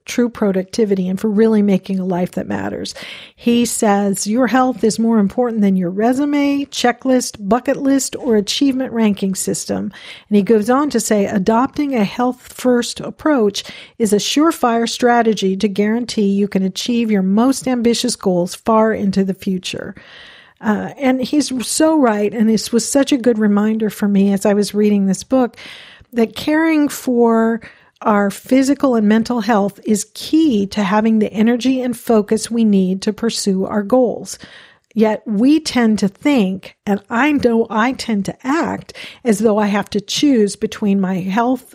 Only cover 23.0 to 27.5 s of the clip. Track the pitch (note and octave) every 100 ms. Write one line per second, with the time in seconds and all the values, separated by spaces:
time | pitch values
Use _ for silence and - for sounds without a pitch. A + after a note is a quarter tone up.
23 | C4+ C#4+ A3+ A3 G#3+ G3+ G#3+ A3 G#3+ -
24 | G3+ G3+ G3 G3 G#3+ G3+ G3+ G#3 G#3 G#3
25 | F#3+ F#3 - C4 A#3+ - - - - -
26 | - A#3 A3 - - D4+ D#4+ D#4 D4 -
27 | - A#3+ A#3 A3+ A3+